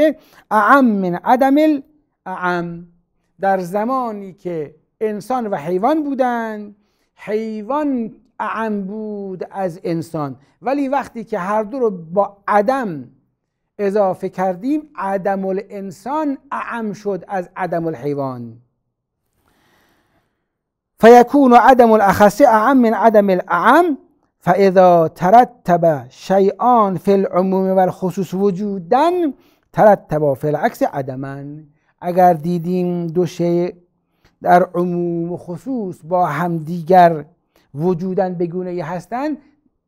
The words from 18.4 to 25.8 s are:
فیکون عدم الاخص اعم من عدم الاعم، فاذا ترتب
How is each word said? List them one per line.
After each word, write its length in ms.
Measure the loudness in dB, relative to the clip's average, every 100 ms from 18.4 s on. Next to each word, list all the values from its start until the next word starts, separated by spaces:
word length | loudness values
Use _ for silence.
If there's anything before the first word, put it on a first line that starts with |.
| -16 -20 _ _ _ _ _ _ _ _ _ _ _ _ _ _ _ _ _ _ _ _ _ _ _ 4
فیکون 520 | 8 8 8 4 6
عدم 380 | 6 6 6 6
الاخص 500 | 4 4 4 4 6
اعم 380 | 4 4 4 4
من 160 | 2
عدم 360 | 2 4 4 4
الاعم، 680 | 0 0 0 4 4 4 -2 _ _ _ _
فاذا 680 | 0 2 4 6 6 6 2
ترتب 1000 | -2 4 6 4 _ -2 2